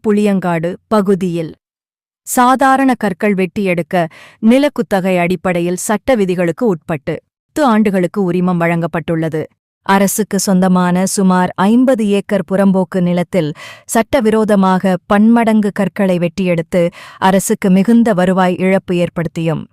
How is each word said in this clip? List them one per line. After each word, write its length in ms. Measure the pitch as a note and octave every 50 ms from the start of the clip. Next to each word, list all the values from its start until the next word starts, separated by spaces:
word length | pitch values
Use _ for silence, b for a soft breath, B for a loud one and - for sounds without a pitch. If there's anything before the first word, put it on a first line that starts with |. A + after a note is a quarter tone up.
| -
புளியங்காடு 680 | A3 G#3 G#3 G#3 G#3 G3 F#3 F3+ F3 E3+ E3 D#3+ F3 F#3 - _
பகுதியில் 680 | _ A3 G#3+ G3 G3 G3+ E3+ F#3+ F3+ E3 E3+ D#3+ D3+ - - _ _ _ _ _ _ _ _ _ _ _ _ _
சாதாரண 640 | - - B3+ B3 B3 C4 B3 C#4 C4+ C4+ C4 C4+ C4 A#3+
கற்கள் 360 | - - G3+ F3+ - A3 G#3 G3+
வெட்டி 300 | F3+ F#3 F3 - G#3+ G3
எடுக்க 440 | F#3 F3 E3+ E3 - - F3+ E3 D#3 B B B B B B G#3+
நிலக்குத்தகை 720 | A3 B3 C4+ C#4+ D4 - B3 G3 - G#3 F#3+ F3 F#3+ F#3
அடிப்படையில் 580 | F3 E3+ F3 F#3 E3+ - F#3 F3+ F3 E3+ F3 F3+
சட்ட 400 | F3 - - G#3+ G#3 - - C4
விதிகளுக்கு 520 | G#3+ G3 F3+ F3+ F3+ F3+ E3+ D#3+ - B3
உட்பட்டு 480 | G#3+ F3 D#3 - - E3+ C#3+ - F3+ D#3 - - _ _ _
பத்து 320 | _ _ _ D#4 D4+ B3+
ஆண்டுகளுக்கு 520 | A3 G#3+ A3 G#3+ F#3+ F#3+ F3+ F3 - G#3 G3
உரிமம் 380 | F3 E3+ F3+ F3+ F3+ F3+ E3+
வழங்கப்பட்டுள்ளது. 840 | E3 E3+ E3+ E3 E3 E3 - E3+ D#3 - E3+ D#3+ D#3+ D#3+ D#3 D#3 - - _ _ _ _ _ _ _
அரசுக்கு 560 | - G3 G3 G3+ F#3 - - G3+ - - F#3+
சொந்தமான 680 | - G#3 F#3+ F3+ F#3 F#3+ F3+ F3+ F3+ F3+ F3 F3+ F#3+
சுமார் 460 | F#3+ - - F#3+ F#3 F#3 F#3 F3+ F#3 -
ஐம்பது 520 | - F#3 G3+ A3+ B3 C4 B3+ B3+ G#3 A3+
ஏக்கர் 380 | G3+ G3+ G3+ - - G#3 F#3+ F3 -
புறம்போக்கு 500 | F#3+ F#3+ G3 G3 F#3 F#3+ F#3 - - F#3
நிலத்தில் 520 | F3 F3 F3 F3 F3 - - F3+ D#3 D3 D#3 B B B B B B
சட்டவிரோதமாக 1120 | - - A#3 A3+ - - C#4 G#3+ G#3+ G#3+ A3 G#3+ G#3 G#3 G3 F#3+ F#3 F#3 F#3 G3 F#3+ F3+ F3 -
பன்மடங்கு 680 | - G#3 G3+ G#3+ A3+ A#3 A#3 A#3 A3+ A3 A3 G#3 G3+
கற்களை 460 | - - G3 F#3 - - G3+ F#3+ F3+
வெட்டியெடுத்து 720 | E3+ F3 E3+ - - F#3+ F3+ F3 E3+ E3 - - F3+ E3+ F3 B B B B B
அரசுக்கு 520 | B - F#3+ F#3+ F#3+ - - G#3+ - - G3
மிகுந்த 440 | F#3 F#3+ F#3 A#3 A#3 A#3 A3+ A#3 G#3
வருவாய் 420 | F3 F#3 F#3 F#3 F#3+ F#3 F3+ F3+ D3
இழப்பு 360 | F#3 F#3+ F#3+ F#3+ - - F3+
ஏற்படுத்தியும் 720 | F3 F3 E3 - F3 D#3+ D#3+ - E3+ E3 E3 D3+ C#3+ - -